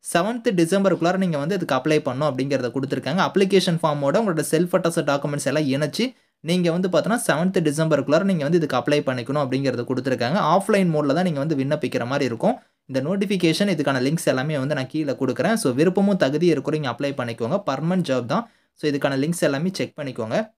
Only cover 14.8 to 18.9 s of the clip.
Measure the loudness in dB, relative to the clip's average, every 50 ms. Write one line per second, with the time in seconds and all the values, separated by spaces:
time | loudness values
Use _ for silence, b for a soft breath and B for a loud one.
14.8 | -4 -4 -4 -4 -2 -2 -2 -2 -2 -2 0 0 0 0 0 2 0 0 2 4
15.8 | 2 2 4 4 2 2 4 2 2 0 2 2 2 2 2 2 0 -2 -4 -2
16.8 | -2 -4 -4 -4 -4 -4 -4 -4 -6 -6 -4 -4 -2 -2 -2 -2 -2 -4 -4 -2
17.8 | -2 0 0 0 0 0 -2 -2 -2 -2 -2 -4 -4 b b b b b b _
18.8 | -2 -2